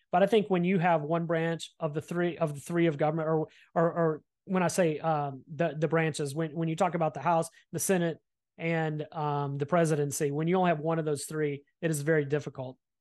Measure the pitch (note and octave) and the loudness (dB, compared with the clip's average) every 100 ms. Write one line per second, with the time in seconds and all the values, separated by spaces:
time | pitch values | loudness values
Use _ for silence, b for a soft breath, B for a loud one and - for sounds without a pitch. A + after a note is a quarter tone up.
0 | - F3+ F#3+ A3 G3+ F#3 F3 F#3+ F3 E3 | -2 2 4 4 2 2 2 2 4 2
1 | D3 E3+ E3+ E3 E3 E3 - - D#3+ D3 | 2 -2 0 0 0 -2 -8 -6 -4 -4
2 | - F3 F3 D#3 D#3+ D3 - E3+ E3 C#3+ | -6 -2 -2 0 -4 -4 -4 2 2 2
3 | D3+ D#3+ D#3 D#3+ D#3 b b - E3+ E3+ | 0 0 0 0 -2 b b 0 0 2
4 | E3 D3+ _ _ - F#3 E3+ F#3+ E3+ D3+ | 0 0 _ _ -2 0 0 2 0 2
5 | D#3+ D3+ C#3+ C3+ - D3 E3 D3 D#3 E3 | 0 0 -2 -6 -14 -2 -2 0 0 2
6 | D#3+ D3 C#3+ C#3+ D#3+ D#3 E3 D#3+ F#3 E3+ | 2 0 -4 -4 -4 -2 -4 0 0 0
7 | D#3 D3 D#3+ E3 E3 b b E3+ - F#3 | -2 0 0 2 0 b b -6 0 2
8 | E3+ - _ _ _ - E3 E3 D#3+ D3+ | 2 -2 _ _ _ -8 -2 0 -2 -4
9 | D3 E3 D3 C#3+ C#3+ C#3 C#3+ F3 E3 D3+ | -8 -4 -2 -2 -2 -4 0 2 4 2
10 | C#3+ - D3 D3 D#3+ F#3 F3+ D#3 D#3 D#3+ | 0 -2 -2 0 0 2 2 2 0 -2
11 | D#3 C#3+ - D#3 D3+ C#3 _ _ E3 D3+ | 0 -4 -4 -2 -2 -2 _ _ -2 -2
12 | C#3+ D#3+ C#3 D3 C#3+ C3+ C3 - _ _ | 2 2 2 -2 -4 -10 -12 -14 _ _